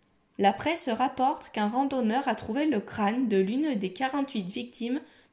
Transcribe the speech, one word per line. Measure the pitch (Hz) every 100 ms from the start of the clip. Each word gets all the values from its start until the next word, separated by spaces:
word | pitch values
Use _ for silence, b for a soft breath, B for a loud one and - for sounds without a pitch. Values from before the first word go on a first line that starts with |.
| _ _ _ -
la | 196
presse | - 302 339 -
rapporte | 220 254 254 262 311 -
qu'un | - 208
randonneur | 254 277 269 220 240 277
a | 220
trouvé | - 233 311
le | 220
crâne | - - 202 240 247
de | 196
l'une | 190 254 311 226
des | 180
quarante-huit | 180 262 285 277 220
victimes | 180 247 240 - 233 269 B B B